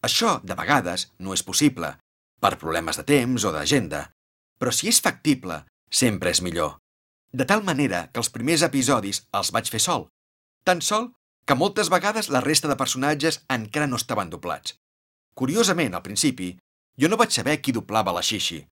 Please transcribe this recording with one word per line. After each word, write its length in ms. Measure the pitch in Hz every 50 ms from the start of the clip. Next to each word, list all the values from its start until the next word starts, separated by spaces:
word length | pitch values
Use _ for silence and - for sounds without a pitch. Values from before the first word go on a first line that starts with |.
Això, 360 | - 117 - - 226 226 170 117
de 140 | - 90 85
vegades, 540 | 92 - 104 147 135 92 87 87 92 - _ _ _
no 180 | 92 98 95
és 80 | 87 -
possible, 480 | - 92 - 151 147 131 104 82 73 - _ _ _ _ _ _ _ _ _
per 180 | - 98 90 -
problemes 360 | - 80 80 85 82 80 76
de 80 | - 76 -
temps 360 | 147 139 120 127 127 113 101
o 80 | 98
d'agenda, 560 | 78 76 73 - 147 135 98 76 73 71 71 - _ _ _ _ _ _ _ _ _ _
però 140 | 120 123
si 160 | - - - 214
és 120 | 233 - -
factible, 580 | - - - - 156 139 127 - 92 82 76 - _ _ _ _ _
sempre 440 | - - 127 117 104 87 - 90
és 80 | 82 -
millor. 360 | 90 90 82 85 78 76 - _ _ _ _ _ _ _ _ _ _ _
De 120 | - 127 131
tal 180 | 127 202 220 202
manera 440 | 185 156 131 147 117 92 87 78 -
que 80 | - 117
els 100 | 117 -
primers 300 | - 120 113 143 170 151
episodis 640 | 170 160 139 135 127 127 139 113 98 98 98 - _ _
els 200 | - 101 98 -
vaig 160 | - 113 113 -
fer 100 | - 110
sol, 280 | - 180 165 120 80 _ _ _ _ _ _ _ _ _ _ _ _
tan 160 | 185 180 170
sol 320 | - - 208 214 240 247 _ _ _ _ _ _ _
que 120 | - 139 127
moltes 320 | 165 196 - 214 202 165
vegades 380 | 185 175 185 202 214 220 208 -
la 80 | 143 127
resta 280 | - 147 156 147 - 151
de 80 | 139 127
personatges 600 | 135 - - 131 135 147 151 143 147 165 151 - _ -
encara 340 | 135 117 110 110 - 147 151
no 140 | 139 123 113
estaven 300 | - - 120 107 95 82
doblats. 460 | 82 82 - 85 76 - _ - - _ _ _ _ _ _ _ _ _ _ _ _
Curiosament, 600 | - 131 127 127 226 226 196 180 175 156 107 87
al 100 | 85 -
principi, 480 | 90 104 - - 143 - - 92 90 90 - _ _ _ _ _ _ _
jo 120 | - 135 170
no 80 | 220 220
vaig 140 | 233 220 -
saber 240 | - 92 135 151 147
qui 120 | - 135 123
doblava 400 | 110 - - 104 110 104 95 87
la 80 | 87
Shishi 400 | 90 - 110 95 - - 85 76 71 _ _